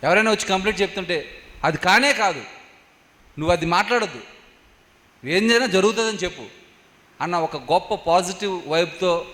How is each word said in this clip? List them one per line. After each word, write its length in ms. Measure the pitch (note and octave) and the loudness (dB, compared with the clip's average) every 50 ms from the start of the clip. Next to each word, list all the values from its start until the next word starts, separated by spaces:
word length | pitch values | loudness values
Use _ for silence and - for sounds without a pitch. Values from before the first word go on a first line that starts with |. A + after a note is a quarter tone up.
| - | 2
ఎవరైనా 280 | C#3+ F3 G3+ A3 A3+ | 4 4 4 4 4
వచ్చి 160 | G#3+ G3+ - | 2 0 0
కంప్లైంట్ 340 | - G3 F#3+ F#3+ G#3+ G#3+ F3 | -2 -2 0 0 -2 0 0
చెప్తుంటే 600 | G3+ F#3+ - G3+ F#3 E3+ F3+ D#3 - - - - - - - - - | 0 -2 -2 -6 -4 -2 -4 -4 -4 -8 -16 -20 -20 -20 -16 -4 -2
అది 120 | D3 D#3+ | -2 -2
కానే 360 | D3 - F3+ F#3+ A3+ B3+ C#4+ C#4 | 0 2 4 4 4 4 4 2
కాదు, 260 | - A3 G3 E3+ C#3 A2 - - - - - _ _ _ _ _ _ _ _ _ _ _ _ _ - | 2 0 0 0 -2 -10 -14 -18 -20 -20 -20 _ _ _ _ _ _ _ _ _ _ _ _ _ -6
నువ్వు 140 | D3+ E3 F3 | 0 0 0
అది 140 | E3 D#3 | 0 0
మాట్లాడొద్దు, 540 | E3 E3+ F3+ G3+ G3+ A#3+ A#3+ A3 F#3 C#3 A#2+ G#2+ - - - - _ _ _ _ _ _ _ _ _ _ _ _ _ _ _ - B2+ | 0 0 0 2 2 0 0 0 -2 -8 -12 -18 -18 -20 -20 -20 _ _ _ _ _ _ _ _ _ _ _ _ _ _ _ -8 -2
ఏం 200 | D#3 F#3 G#3+ A3+ | -2 0 2 4
జరిగినా 180 | A#3 A#3 B3+ | 4 4 2
జరుగుతుందని 500 | B3 F3+ F#3+ F#3 G#3+ A3 G#3+ A3+ A3 G#3+ | 2 2 2 2 2 2 2 -2 -2 -2
చెప్పు 280 | F#3+ F3+ F3+ - - A#2+ G2 - - - _ _ _ _ _ _ _ _ _ _ _ | -4 -6 -6 -8 -8 -16 -18 -18 -20 -20 _ _ _ _ _ _ _ _ _ _ _
అన్న 160 | C3+ E3 F3 | -6 -2 -2
ఒక 200 | E3+ D#3+ D#3 - | -2 -2 -2 -6
గొప్ప 380 | D3 B2+ B2 D3+ F3+ - - G#3+ | -8 -4 0 0 0 2 0 -6
పాజిటివ్ 680 | F#3+ - E3+ E3 F3+ F#3 F3+ F#3 - G#3 G3+ F#3+ F3+ E3 | -4 0 2 2 2 2 0 -6 -6 -4 -4 -4 -6 -6
వైబ్తో 600 | C3+ D3+ E3 F3 E3 - - F#3 F3+ E3+ E3+ D#3+ - | -2 0 0 0 0 -2 -2 0 0 0 0 -2 -8